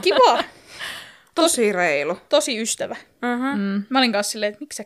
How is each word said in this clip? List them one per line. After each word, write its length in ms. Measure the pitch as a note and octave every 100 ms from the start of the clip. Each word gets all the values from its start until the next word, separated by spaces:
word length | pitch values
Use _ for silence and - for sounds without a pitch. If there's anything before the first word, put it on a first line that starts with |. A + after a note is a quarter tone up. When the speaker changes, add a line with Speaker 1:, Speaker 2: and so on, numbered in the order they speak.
Speaker 1:
kiva? 420 | - C#5+ B4 B3
Speaker 2:
<laughs> 920 | - - - - - - - - _
Tosi 380 | - E4 B3 G#3
reilu. 460 | F3+ F3 C#3+ D3 F#3 -
Speaker 1:
Tosi 340 | D4+ D4+ A3
ystävä. 340 | A3+ - - - - _
Speaker 2:
Mhm. 360 | B3 A#3+ C4 G#3
Speaker 3:
Mm. 220 | G3 G3+ G3+
Speaker 1:
Mä 100 | C4
olin 140 | B3
kanssa 180 | G#3 G#3
silleen, 180 | A3 G#3
että 80 | G#3
miksi 160 | D4
sä 80 | -